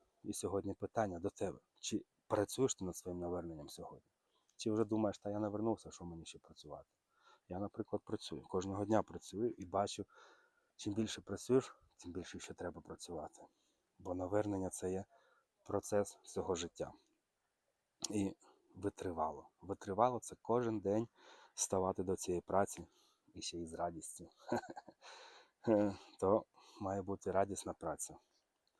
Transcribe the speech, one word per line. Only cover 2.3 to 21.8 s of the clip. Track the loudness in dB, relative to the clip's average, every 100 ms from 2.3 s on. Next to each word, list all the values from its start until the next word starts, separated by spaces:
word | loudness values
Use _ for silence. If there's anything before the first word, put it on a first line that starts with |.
| 2 2 2 2 2
ти | -4
над | -4
своїм | -6 -4
наверненням | -2 -2 -4 -10 -12
сьогодні? | -12 -12 -14 _ _ _ _ _ _
Чи | 2
вже | 4 4
думаєш: | 4 4 2
«Та | -2
я | 0
навернувся, | 0 2 0 0 -4
що | -10 -10
мені | -10 -12
ще | -16
працювати?» | -18 -18 -12 -12 -14 _ _ _ -20 -20 _
Я, | -4
наприклад, | -4 -4 -4 -4 -2
працюю. | -6 -4 -8
Кожного | -2 -2 0 -2 4
дня | 4
працюю | 4 -6 -8 -2 -2 -2
і | -2
бачу, | 2 2 -2 -8 -12 -20 -20 _ _ _ -8
чим | -2
більше | 0 0 -2
працюєш, | -6 -8 4 4 4 -8 _ _
тим | -8
більше | -8 -8 -10
ще | -10
треба | -6 -6 -6
працювати. | -10 -12 -8 -8 -8 -12 -20 _ _ _ _ _
Бо | -4 -2
навернення — | 2 4 4 0 -2
це | -2 -2
є | -2 -4 -14 _ _ _ _
процес | -2 -2 2 2 2 -4
всього | -8 -4 0 0
життя. | -2 -6 -8 -8 _ _ _ _ _ _ _ _ _ _ -2
І | 2 2 -2 -16 _ _ -4
витривало. | -4 -2 -4 0 0 0 -12 _
Витривало — | -8 -6 -2 4 6 4
це | -6 -12
кожен | 2 2 4 2
день | 2 2 0 _ -20 -20 -16
ставати | -4 2 4